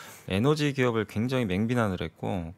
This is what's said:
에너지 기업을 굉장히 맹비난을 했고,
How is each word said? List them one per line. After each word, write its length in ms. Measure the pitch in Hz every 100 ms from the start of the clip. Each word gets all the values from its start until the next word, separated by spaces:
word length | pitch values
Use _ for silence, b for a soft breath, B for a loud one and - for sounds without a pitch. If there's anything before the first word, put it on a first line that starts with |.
| B B -
에너지 460 | 95 131 151 147
기업을 320 | 135 123 113 101
굉장히 400 | 104 123 131 113
맹비난을 560 | 92 113 123 107 90
했고, 500 | 82 - 110 101 82